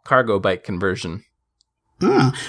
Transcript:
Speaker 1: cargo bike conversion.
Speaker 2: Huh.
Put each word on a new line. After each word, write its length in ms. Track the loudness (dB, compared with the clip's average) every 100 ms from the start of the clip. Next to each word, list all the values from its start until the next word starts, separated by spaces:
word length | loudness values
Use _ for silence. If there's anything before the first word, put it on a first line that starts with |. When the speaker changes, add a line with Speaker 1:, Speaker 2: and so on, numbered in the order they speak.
Speaker 1:
cargo 360 | 0 2 2 0
bike 240 | 0 -2
conversion. 600 | -4 -4 -2 -4 -6 -12 -14 _ _ _ _ _ _ -2
Speaker 2:
Huh. 320 | 2 4 2 0